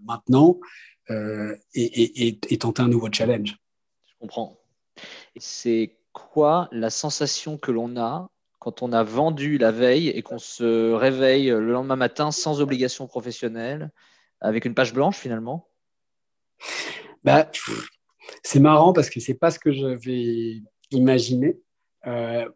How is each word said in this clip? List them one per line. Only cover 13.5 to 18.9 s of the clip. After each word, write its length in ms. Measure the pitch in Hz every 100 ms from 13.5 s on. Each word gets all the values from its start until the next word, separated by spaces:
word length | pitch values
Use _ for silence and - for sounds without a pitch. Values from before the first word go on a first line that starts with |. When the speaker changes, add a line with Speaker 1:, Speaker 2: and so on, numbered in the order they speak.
| 113 117 151 151 - _ _ _ _
Speaker 2:
avec 260 | 107 113 120
une 100 | 117
page 180 | 120
blanche 240 | 123 160 196
finalement ? 520 | 131 113 117 165 - _ _ _ _ _ _ _ _ _ - - - - - -
Speaker 1:
Bah, 220 | 135 143 156
pff, 420 | - - - - _ _ _ - -
c'est 160 | - 139
marrant 340 | 151 151 170